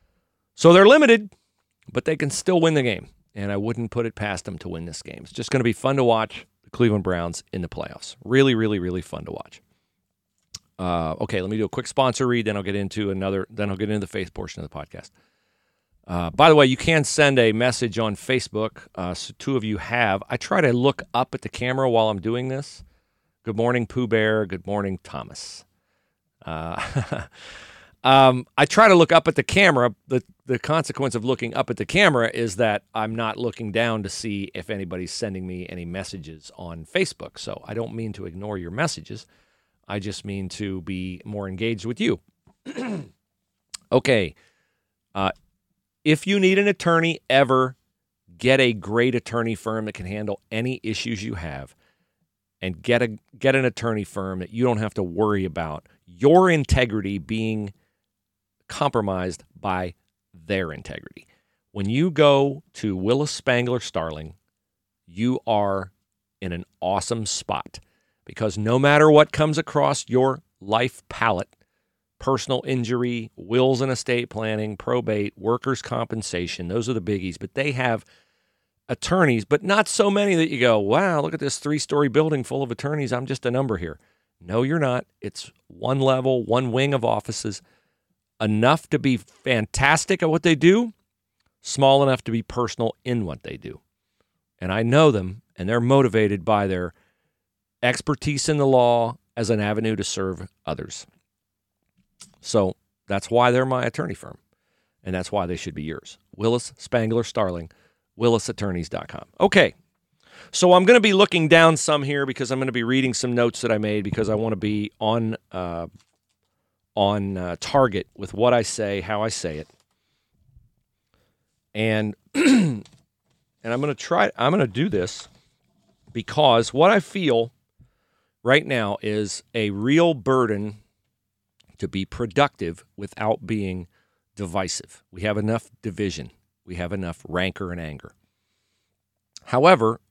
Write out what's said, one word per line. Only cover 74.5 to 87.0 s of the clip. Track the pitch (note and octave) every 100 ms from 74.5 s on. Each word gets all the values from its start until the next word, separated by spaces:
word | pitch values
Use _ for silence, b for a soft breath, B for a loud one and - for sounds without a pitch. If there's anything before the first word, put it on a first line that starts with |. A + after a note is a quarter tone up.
| G#2+ G#2+ G2+
probate, | - B2 A2 G#2 G2+ -
workers' | A2 A#2+ C3+ B2+
compensation, | - A#2+ A2+ A2+ - F2 F2 - F2
those | A2 A2+
are |
the | A2+
biggies, | F2 G2+ F#2 E2
but | G2 -
they | C#3+
have | B2+ B2+ A2+ - _ _ _ _ _ _ _ -
attorneys, | B2+ - F#3 D#3+ A#2
but | G2+ D3
not | F#3+ G3+ G#3
so | - G3+
many | G3+ G3+ E3+
that | D#3+
you | C3+
go, | A#2+ A2
"Wow, | G2+ C#3 G3 D#3+
look | D#3
at | D#3+
this | C#3 -
three-story | D3 D3+ - D3 C#3+
building | C#3 D#3 D3
full | B2 C3+
of | C3+
attorneys. | A#2 C#3 D3+ C3+
I'm | B2 C3
just | C3+ B2
a |
number | B2 C3+ G2
here." | E2+ D#2 _ _ _ _
No, | F2 A2
you're | C3 E3
not. | C#3 B2 - _
It's | - - - _ _
one | - A#2+ C3+
level, | C3+ C3 C3 B2+
one | G2+ A#2+ B2+
wing | A#2+ C#3
of | C#3